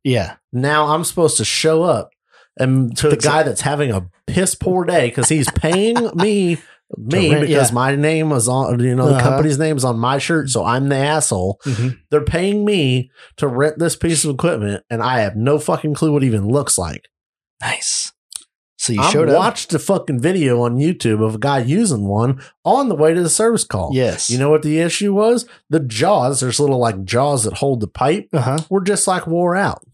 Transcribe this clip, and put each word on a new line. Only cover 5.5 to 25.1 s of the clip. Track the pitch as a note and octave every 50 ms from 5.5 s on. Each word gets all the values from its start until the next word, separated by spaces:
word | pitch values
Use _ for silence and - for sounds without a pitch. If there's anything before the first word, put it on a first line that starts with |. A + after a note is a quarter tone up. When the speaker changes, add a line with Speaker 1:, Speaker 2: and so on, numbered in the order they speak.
| -
Speaker 2:
paying | - - D#3+ F3 F#3+ G#3 A3+ A#3
Speaker 1:
<laughs> | A#3+ A#3 G#3 -
Speaker 2:
me, | E3+ F#3+ G#3+ G#3 G3+ F#3 F3 E3
Speaker 1:
To | - - - - _ _ - -
Speaker 2:
me | - A2 A2+ D#3+ F#3+ F#3 D3+ D3+
Speaker 1:
rent, | D3 D3
Speaker 2:
because | C3+ D3 C#3 C3 -
Speaker 1:
yeah. | B2
Speaker 2:
my | A#2+ B2+ C3+ C#3
name | C#3+ D3 D#3 D#3+ D#3 D#3+ D#3
was | D3 B2+ A2 A#2+
on, | B2+ C3+ C3+ - B2 A#2+
you | A#2+ B2+ B2
know, | B2+ B2+ D3
the | C#3
Speaker 1:
Uh-huh. | B2+ B2 B2+
Speaker 2:
company's | C3 C#3 D3+ D#3 C#3 C3+
name's | D#3+ D#3 D#3 C3+ B2+
on | B2+ A#2 A2+
my | A#2+ B2+ C#3 C#3
shirt, | - - E3+ D#3+ C#3 C3+
so | A#2+ A2+ D#2+
I'm | G#2 A#2+ C3 C#3 C#3
the | C#3
asshole. | C3+ C#3 D3 D#3 D#3 D3 - A2 F#2 F2+ F#2+ G2+ _ -
Speaker 1:
Mm-hmm. | C#3 A#2+ G2+ A#2+ C3 A#2+ - _ -
Speaker 2:
They're | D3 D3 D3
paying | - - E3+ F#3 G3+ G3+ G#3 G#3
me | G#3 G#3 F#3 C#3+ C3 B2+ B2+ B2+ _ _ _ - - _
to | - D3+
rent | C#3 A#2+ B2+ C#3+ D#3 D#3 D#3
this | E3+ E3 -
piece | - - E3 E3 D3 -
of | D3+
equipment, | C3+ B2+ - E3+ - A2+ G#2 G2+ G2+ - _ -
and | A#2 A2+ A2
I | B2 C3 A#2+
have | G#2+ F#2+ G2
no | G#2+ A2+ C3+ D3 D3
fucking | - - E3 D3 - D3+ C#3+
clue | - D#3+ D#3 D3
what | C#3+ C3+
it |
even | B2+ A2 G#2 G2 G#2
looks | B2+ D3 C3+ - - -
like. | F2 D#2+ C#2+ - _ _ _ _ _ _ _ _ _ _ _ -
Speaker 1:
Nice. | - - - - - - - - - - _ _ _ _ - - - _ _ _ _ _ _ -
So | - - A#2
you | G#2 C3+
Speaker 2:
I | F3
Speaker 1:
showed | G#3+ A#3+ D#3+ D3+
up. | C#3+
Speaker 2:
watched | E3+ F#3+ A#3 - - - - E3
a | C#3+
fucking | - - G3 F3+ - - C#3 A#2
video | B2 E3+ F#3+ F#3+ D3 C3 A#2+ A#2+ A#2+
on | A#2+ A#2+
YouTube | C3 C#3+ E3+ F3+ - - A#2 G#2+ G#2+ A2
of | A2 A2
a | G#2+
guy | A#2+ C#3 C#3+ C3+
using | A#2 B2+ D3+ G#3 A#3 G3 C#3 G#2 G2+
one | G2 G2+ G#2 A#2 C3 C3 C3 - - _ _ -
on | E3+ G#3+ C4+ C#4 A#3+
the | F3+
way | C#3+ D3+ D#3+ E3
to | F3+ F3
the | D#3+
service | - - A3 A#3 A#3 - -
call. | - - F#2+ F2+ C3+ C3+
Speaker 1:
Yes. | C3 B2+ G#2+ F2 - - -
Speaker 2:
You | A#2+ B2+
know | C3+ D3
what | D#3 D3+ D3+
the | D3+ D#3 D#3+
issue | E3+ E3+ E3 - G3+ G3+